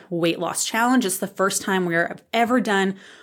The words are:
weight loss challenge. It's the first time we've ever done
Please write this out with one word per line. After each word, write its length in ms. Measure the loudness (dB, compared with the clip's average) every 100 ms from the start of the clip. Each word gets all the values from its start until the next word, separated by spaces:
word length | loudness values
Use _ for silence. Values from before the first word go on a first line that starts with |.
| -8
weight 320 | -2 0 0
loss 240 | -4 -4
challenge. 400 | -4 0 2 2
It's 140 | 2 -2
the 80 | -6
first 340 | -2 0 0
time 240 | -2 0
we've 160 | 0 0 -2 -6 _
ever 280 | 0 2 2
done 360 | 2 2 0 -2 -12 -20